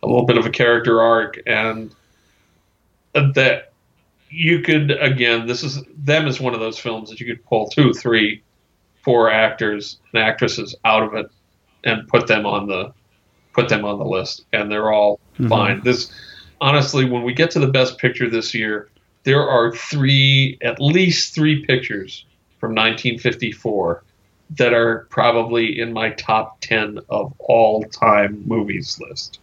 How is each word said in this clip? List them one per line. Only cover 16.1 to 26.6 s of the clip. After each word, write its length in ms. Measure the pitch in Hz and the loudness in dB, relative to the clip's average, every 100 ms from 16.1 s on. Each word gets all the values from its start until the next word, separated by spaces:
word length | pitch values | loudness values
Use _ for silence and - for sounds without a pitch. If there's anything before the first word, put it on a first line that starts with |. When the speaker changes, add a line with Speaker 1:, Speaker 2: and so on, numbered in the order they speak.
| - - - - _ | -14 -20 -20 -20 _
Speaker 1:
honestly, 460 | 139 147 135 139 131 | 2 2 2 0 0
when 160 | 123 | -2
we 100 | 120 | -4
get 180 | 123 170 | 0 0
to 60 | 180 | 2
the 80 | 139 | 2
best 280 | 131 127 - | 2 0 2
picture 320 | 123 - 123 | -2 0 -4
this 240 | 117 110 | -2 -4
year, 380 | 117 110 107 - _ _ _ | -6 -4 -6 -10 _ _ _
there 260 | 131 139 131 | 0 0 2
are 260 | 127 117 | 2 2
three, 840 | 117 - 151 135 139 135 135 135 - | -2 -6 -2 2 4 6 4 2 -2
at 180 | 120 - | -6 -2
least 560 | 143 170 185 - - | 2 4 2 2 -2
three 300 | - 156 147 | 0 2 2
pictures 640 | - 131 - 104 95 - _ _ _ _ | 0 -2 -2 -10 -10 -18 _ _ _ _
from 160 | 113 | -4
nineteen 440 | 110 110 117 127 117 | 0 0 0 -4 -2
fifty-four 840 | 123 - 117 - 117 104 87 85 _ _ _ _ _ 151 | -4 -2 -8 -6 -6 -2 -2 -4 _ _ _ _ _ 0
that 160 | 123 | 2
are 320 | 117 117 113 - | 4 2 -2 -6
probably 720 | - 120 117 117 117 113 107 | 0 2 2 0 -2 -2 -4
in 140 | 117 | -6
my 160 | 113 110 | -4 -6
top 500 | 107 - 110 110 - | -6 -2 -2 -2 -10